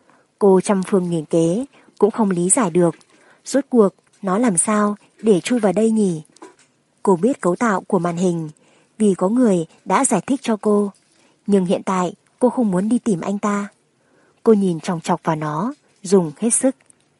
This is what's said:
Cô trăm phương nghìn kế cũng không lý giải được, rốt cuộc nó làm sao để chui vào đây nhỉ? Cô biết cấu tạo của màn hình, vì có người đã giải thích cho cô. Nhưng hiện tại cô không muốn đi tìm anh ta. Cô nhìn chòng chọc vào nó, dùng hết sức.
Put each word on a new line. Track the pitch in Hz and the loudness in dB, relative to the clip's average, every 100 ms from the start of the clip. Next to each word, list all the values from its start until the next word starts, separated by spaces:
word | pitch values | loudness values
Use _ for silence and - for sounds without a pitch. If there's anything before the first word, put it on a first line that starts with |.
| _ _ _ _ | _ _ _ _
Cô | 202 190 | 4 4
trăm | - 196 | 2 -2
phương | 185 196 180 | 0 -2 0
nghìn | 170 | -4
kế | 151 170 165 196 277 _ _ _ | 0 0 2 -2 -6 _ _ _
cũng | 208 | -2
không | - 208 | 0 0
lý | 175 180 | 0 0
giải | 269 196 | 0 2
được, | 175 170 - _ _ _ _ | 2 2 0 _ _ _ _
rốt | - 269 - | -4 -4 0
cuộc | 240 196 - _ _ | 2 2 0 _ _
nó | 196 190 | -4 0
làm | 247 170 | 0 0
sao | - 214 208 208 _ _ | 0 0 0 -4 _ _
để | 220 180 | 0 0
chui | - 247 | 0 0
vào | 202 | 0
đây | 180 226 | 2 0
nhỉ? | 220 196 160 - _ - _ _ _ _ _ | 2 0 -2 -10 _ -20 _ _ _ _ _
Cô | - 170 | -2 2
biết | 214 277 | 0 0
cấu | 175 175 | -2 0
tạo | 240 190 | -2 -2
của | - 185 | -2 -2
màn | 170 170 | -2 -2
hình, | 185 170 156 - _ _ _ - | -2 -2 -8 -14 _ _ _ -2
vì | 208 | 0
có | 180 190 | 0 0
người | 240 240 180 160 _ | 2 2 2 -4 _
đã | - 190 | -2 0
giải | 269 185 - | 2 -2 -2
thích | 269 | -4
cho | - 214 | -4 -2
cô. | 214 208 202 - _ _ _ _ - | 0 0 -2 -8 _ _ _ _ 0
Nhưng | 202 180 | 0 2
hiện | 190 | -2
tại | - 190 175 - _ _ | -2 -2 -2 -6 _ _
cô | 247 | -2
không | 254 220 | 0 -2
muốn | 180 208 | 0 0
đi | 240 | -2
tìm | 240 170 | -2 -4
anh | - 202 | -4 -4
ta. | 208 202 202 _ _ _ _ _ _ _ | -4 -4 -6 _ _ _ _ _ _ _
Cô | 240 | 2
nhìn | 214 190 165 | 2 2 -2
chòng | - 170 | -6 -6
chọc | - 175 | -4 -4
vào | - 156 | -4 -4
nó, | 151 151 226 302 _ _ | -6 -6 -6 -8 _ _
dùng | 175 190 165 156 | 0 0 0 -4
hết | 226 | -4
sức. | - 262 - _ _ _ | 0 -2 -4 _ _ _